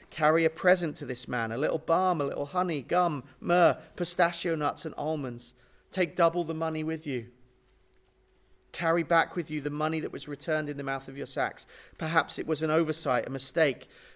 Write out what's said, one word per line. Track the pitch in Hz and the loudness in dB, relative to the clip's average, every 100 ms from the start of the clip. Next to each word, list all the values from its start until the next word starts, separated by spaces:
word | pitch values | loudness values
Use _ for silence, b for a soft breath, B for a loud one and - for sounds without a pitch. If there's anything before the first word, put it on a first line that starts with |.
| B | B
Carry | - 156 160 160 | 0 4 4 4
a | |
present | - 180 180 170 - | 2 4 4 2 -4
to | 123 | -6
this | 123 - | -6 -4
man, | 123 113 | -2 -2
a | 117 | 0
little | 151 156 | 0 0
balm, | - 170 185 170 | 2 2 4 2
a | 139 | 0
little | - 143 | -2 -4
honey, | 185 180 151 | -2 0 -2
gum, | 123 175 175 147 B B | 0 2 2 0 B B
myrrh, | 170 175 165 131 B - | 0 6 6 4 B -6
pistachio | 175 - 175 170 180 160 | -2 2 0 0 -2 -2
nuts, | 147 - | -2 -4
and | 160 - | -6 -6
almonds. | 147 156 131 120 - b b b b | -4 -2 -4 -8 -14 b b b b
Take | - 175 - | -2 -2 2
double | 170 175 | 2 4
the | 160 160 | -2 -2
money | 160 156 | -2 -2
with | 156 160 160 | -4 -4 -4
you. | 127 107 - - _ _ _ _ _ _ _ _ _ _ _ _ | -4 -6 -14 -20 _ _ _ _ _ _ _ _ _ _ _ _
Carry | - 170 170 | -4 0 2
back | 156 165 - 180 | 4 4 4 -2
with | 156 | -4
you | 151 | -4
the | 139 | -4
money | 147 156 160 | -2 0 -2
that | 147 | -4
was | 143 - | -6 -8
returned | 143 - 156 147 | -8 -2 -2 -2
in | 143 | -6
the | |
mouth | 139 135 135 | -4 -6 -8
of | 135 | -10
your | 131 | -6
sacks. | - 120 - - B B - | -2 -2 -4 -14 B B -8
Perhaps | 160 165 - - | 0 2 2 -2
it | - | -2
was | 147 | 0
an | 156 | 2
oversight, | 160 156 151 147 123 - | 2 2 0 0 0 0
a | |
mistake. | 135 - 170 151 131 - B B | -4 -4 2 2 2 -8 B B